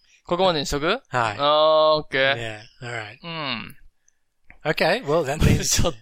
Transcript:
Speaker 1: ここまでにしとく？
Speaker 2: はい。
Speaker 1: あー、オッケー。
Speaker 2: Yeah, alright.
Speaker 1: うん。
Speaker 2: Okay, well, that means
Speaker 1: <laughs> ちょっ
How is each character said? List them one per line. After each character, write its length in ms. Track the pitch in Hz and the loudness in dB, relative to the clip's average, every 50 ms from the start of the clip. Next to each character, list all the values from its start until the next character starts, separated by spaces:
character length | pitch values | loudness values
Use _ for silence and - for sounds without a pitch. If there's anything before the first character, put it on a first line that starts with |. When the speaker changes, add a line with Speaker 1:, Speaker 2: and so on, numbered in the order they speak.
| _ _ _ _ _ | _ _ _ _ _
Speaker 1:
こ 100 | - 175 | -6 -2
こ 80 | 175 190 | 0 2
ま 80 | 185 170 | 2 2
で 80 | 151 | 0
に 60 | 135 | -2
し 40 | - | -2
と 100 | 147 143 | -4 -2
く？ 60 | 143 | -2
Speaker 2:
は 80 | 170 214 | -2 -2
い。 80 | 269 - _ | -2 -4 _
Speaker 1:
あ 300 | - 123 117 110 104 104 | -2 0 0 0 -2 0
ー、 40 | 143 147 151 151 156 156 156 156 156 156 156 151 | 0 2 4 4 4 4 4 6 4 4 4 2
オ 40 | 147 | 0
ッ 40 | - | -2
ケ 100 | - 135 | 0 0
ー。 160 | 135 135 139 | 2 2 2
Speaker 2:
Yeah, 260 | 113 117 113 107 104 107 - _ _ | 0 -4 -8 -10 -12 -16 -20 _ _
alright. 380 | 127 120 120 117 107 104 - - - | -12 -10 -10 -10 -10 -12 -16 -18 -16
Speaker 1:
う 60 | 170 | -14
ん。 480 | 165 160 151 135 120 - - - - - - - _ _ _ _ _ _ _ _ _ _ _ - - - - | -12 -10 -8 -8 -8 -8 -10 -12 -16 -20 -20 -20 _ _ _ _ _ _ _ _ _ _ _ -20 -20 -8 -6
Speaker 2:
Okay, 380 | 147 160 - 196 156 185 247 240 | -4 -2 0 0 0 0 -2 -2
well, 200 | 139 147 175 151 | -2 -2 0 0
that 140 | 127 139 131 | -2 -2 2
means 260 | - - - - 190 | 2 4 4 2 2
Speaker 1:
<laughs> 160 | - - - - | 0 0 0 0
ち 20 | |
ょ 60 | 170 | 0
っ 40 | - - | -2 -4